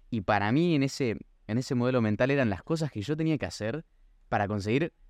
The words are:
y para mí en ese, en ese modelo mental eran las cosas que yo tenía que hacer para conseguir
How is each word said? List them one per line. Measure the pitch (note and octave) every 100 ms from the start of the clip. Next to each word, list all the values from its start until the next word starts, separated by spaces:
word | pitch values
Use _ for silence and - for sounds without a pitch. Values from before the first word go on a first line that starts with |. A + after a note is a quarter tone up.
| -
y | A#2
para | F#2 G#2 G2+
mí | B2+ F3
en | D#3
ese, | C3+ - B2+ G2 - _ -
en | A2
ese | C3
modelo | B2 B2 B2+
mental | A2 G#2 B2+
eran | C#3 A#2+
las | F#2
cosas | - D#3+ D#3
que | A2
yo | G2+ D#3
tenía | D#3+ D#3
que | F2+
hacer | - G#2+ C#3 - _ - _ _
para | A2 G2+
conseguir | G#2 G2 B2 D#3+ - -